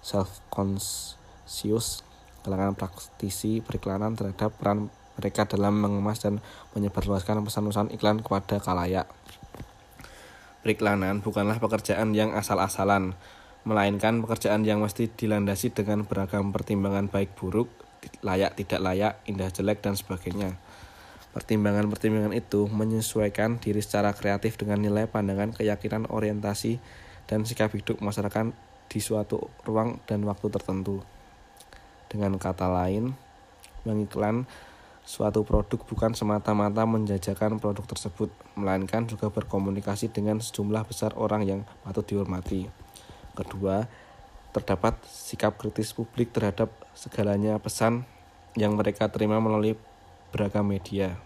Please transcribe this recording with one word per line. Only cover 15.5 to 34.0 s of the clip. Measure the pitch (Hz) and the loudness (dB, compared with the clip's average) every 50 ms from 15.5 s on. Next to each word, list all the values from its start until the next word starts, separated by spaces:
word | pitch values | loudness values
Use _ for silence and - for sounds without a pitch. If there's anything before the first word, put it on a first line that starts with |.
| 98 98 - 120 | 0 0 -2 -2
dengan | - - 101 104 104 104 104 104 | 0 0 0 2 2 0 0 -2
beragam | - 98 98 95 - 101 98 101 | -2 -2 -2 0 0 0 0 0
pertimbangan | 95 101 - - 104 101 98 101 98 98 101 | -2 -2 -2 0 0 2 2 2 2 2 0
baik | 98 - 98 98 98 - | 0 0 0 0 -2 -4
buruk, | - - 92 90 107 123 120 - - - - - - - - - - - | -6 -6 0 2 2 0 0 -4 -20 -20 -20 -20 -20 -20 -18 -16 -6 -4
layak | 104 92 92 98 - - - | 0 2 2 2 2 0 -4
tidak | 101 - - - | -4 -2 -2 0
layak, | 92 92 90 95 104 107 104 - - - | 2 2 2 2 2 0 0 -2 -8 -6
indah | 104 98 95 95 92 | -4 -2 -4 -4 -2
jelek, | - 98 104 107 104 - | 0 0 0 0 0 0
dan | 104 98 | -2 -2
sebagainya. | 98 - - 95 90 - 90 90 101 101 92 92 90 - - - - - - - - - - - - - - | -2 -4 -6 -8 -6 -4 -6 -4 -4 -4 -4 -4 -8 -12 -20 -20 -20 -20 -20 -20 -20 -20 -20 -20 -20 -20 -10
Pertimbangan-pertimbangan | - - - - 113 107 104 104 101 104 104 107 104 - - 110 107 107 107 104 101 | -10 -10 -2 0 2 2 4 4 4 4 2 0 0 0 0 2 2 4 2 2 0
itu | 117 - - - 101 104 | -2 -4 0 2 2 2
menyesuaikan | 104 107 107 110 110 110 110 110 - - 110 107 101 101 - 104 113 120 | 2 2 0 0 2 2 0 0 0 0 2 2 2 2 2 2 2 0
diri | 117 - 110 104 104 | 0 0 0 0 0
secara | 104 - - 104 104 101 | 0 0 0 2 2 2
kreatif | 98 - - 104 101 101 - 110 110 - | 0 0 0 0 0 2 0 -2 -2 -2
dengan | 101 104 104 104 104 | -2 0 2 2 2
nilai, | 104 101 107 110 | 2 2 2 2
pandangan, | 113 - 110 104 98 98 98 101 113 113 | 0 0 0 0 0 0 0 0 -2 -2
keyakinan, | - 110 107 104 101 - 110 110 110 110 - | 0 0 0 0 0 -2 -4 -2 -2 -4 -2
orientasi, | - 110 107 104 104 104 104 104 101 - - 113 117 123 - - - - - - - - - | -2 0 0 0 0 0 -2 -2 -2 0 0 -2 -2 -2 -4 -12 -20 -20 -20 -20 -20 -20 -6
dan | - 107 107 110 | -2 0 0 0
sikap | 113 117 - 110 107 | 0 0 0 0 0
hidup | - 101 101 - 110 - 107 | 0 -4 -2 -2 -4 -2 -2
masyarakat | 101 101 - 101 101 - 104 110 113 120 - - - - - - - | -4 -2 -2 -2 0 0 0 0 0 -2 -8 -16 -20 -20 -20 -20 -6
di | - 110 | -6 -4
suatu | 101 - 110 107 104 - - - - - - - - | -2 0 0 -2 0 0 -2 -4 -4 -8 -12 -10 -6
ruang | - 110 110 110 120 117 - - - | 0 2 2 2 0 -2 -6 -4 -2
dan | 110 104 104 | -2 0 0
waktu | 104 101 - - 107 | 0 -2 -2 -4 -2
tertentu. | 101 101 - - 95 95 95 101 98 98 101 - - - - - - - - - - - - - - - - - - - - - | -2 -2 -4 -2 -4 -2 -2 -2 -4 -4 -6 -12 -20 -20 -20 -20 -20 -20 -20 -20 -20 -20 -20 -20 -20 -20 -20 -20 -20 -20 -16 -8
Dengan | - 104 101 98 95 | -4 0 0 0 0
kata | 92 - 95 92 92 95 | 0 -2 -2 -2 0 2
lain, | 92 92 90 90 92 95 107 117 127 135 - - - - - - - - - - - - - - | 2 2 4 2 2 2 2 0 -2 -4 -6 -10 -20 -20 -20 -20 -20 -20 -20 -20 -18 -18 -8 -4
mengiklan | 110 107 107 | -2 0 0